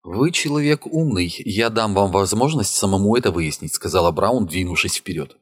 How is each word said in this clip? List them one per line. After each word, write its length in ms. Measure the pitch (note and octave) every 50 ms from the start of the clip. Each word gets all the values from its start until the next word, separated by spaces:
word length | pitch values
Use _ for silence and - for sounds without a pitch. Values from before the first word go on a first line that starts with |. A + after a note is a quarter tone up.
«Вы 280 | _ - F2 G#2+ C#3 F3
человек 560 | E3+ - - D3+ D3 D3+ D3 D3 D3+ D3 -
умный, 480 | - - D#3+ D#3+ D3+ A2 F2+ F2+ E2+ - - -
я 260 | - F#2+ G#2 A#2 A#2
дам 220 | A2 A2+ A2 G#2+
вам 200 | G2 F#2+ G2+ F#2+
возможность 640 | F#2+ G2 G2 F#2 G#2 A2 B2 D3 D#3 C#3+ G2+ - -
самому 420 | - - G2 F#2+ F#2 G2 G#2 A2+
это 140 | B2 B2 G#2+
выяснить», 440 | E2 F2 E2 D2+ D2 - D#2+ D2+ -
сказала 360 | - - - F2 F#2 E2+ E2+
Браун, 360 | D#2+ - - G#2+ B2+ B2 G#2
двинувшись 500 | F2 E2 F#2 F#2 F2 F2 E2 - E2+ -
вперёд. 400 | - _ - F#2 D#2+ C#2+ - - _